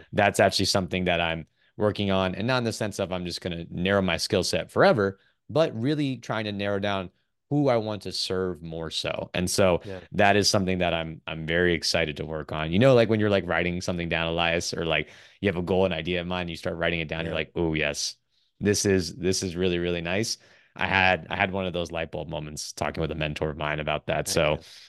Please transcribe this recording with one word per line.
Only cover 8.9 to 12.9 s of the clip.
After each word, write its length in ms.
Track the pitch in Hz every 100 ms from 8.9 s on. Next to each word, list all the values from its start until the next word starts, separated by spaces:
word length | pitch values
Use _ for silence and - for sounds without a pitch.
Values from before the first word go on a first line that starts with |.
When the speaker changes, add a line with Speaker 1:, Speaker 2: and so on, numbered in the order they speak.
Speaker 1:
so. 380 | - 82 - 80
And 160 | - 90
so 320 | - 95 85
Speaker 2:
Yeah. 160 | 101 92 -
Speaker 1:
that 240 | 92 101 101
is 120 | 95
something 300 | 107 92 90
that 160 | 87
I'm, 260 | 82 82 80 -
I'm 200 | 80 78
very 280 | 85 90
excited 420 | 82 - 85 80 76
to 60 | 78
work 260 | 78 -
on. 200 | 78 80
You 60 | 92
know, 160 | 135